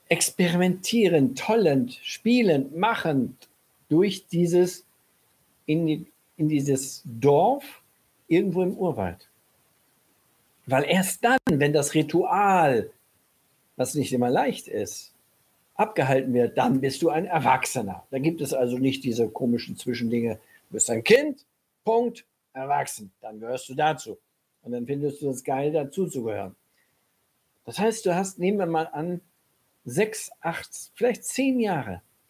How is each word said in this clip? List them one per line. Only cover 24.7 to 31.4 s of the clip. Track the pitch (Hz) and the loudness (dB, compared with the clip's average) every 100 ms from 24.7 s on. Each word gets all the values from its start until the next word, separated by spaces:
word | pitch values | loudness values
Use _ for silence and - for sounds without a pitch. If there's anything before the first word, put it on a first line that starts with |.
dann | 120 120 | -8 -4
findest | 143 143 143 | -4 -4 -4
du | 143 | -6
es | 127 | -4
geil, | - 135 147 | -4 -2 0
dazu | 156 139 190 180 | -2 -2 -4 -4
zu | 135 | -4
gehören. | 113 101 95 - _ _ _ _ _ _ _ _ _ _ - | -4 -6 -8 -14 _ _ _ _ _ _ _ _ _ _ -12
Das | 170 | -2
heißt, | 220 220 185 | -2 0 0
du | 175 | 0
hast, | 190 - | -2 -2
nehmen | 185 208 | 0 0
wir | 170 | 0
mal | 165 160 | -2 -2
an, | 147 170 175 - _ _ _ _ _ 123 | -6 -6 -8 -10 _ _ _ _ _ -6
sechs, | 127 185 - - - | -2 -2 -4 -14 -10
acht, | 170 - - - - - | -8 -8 -10 -16 -18 -4
vielleicht | 247 - | -2 -2
zehn | - - | -4 -2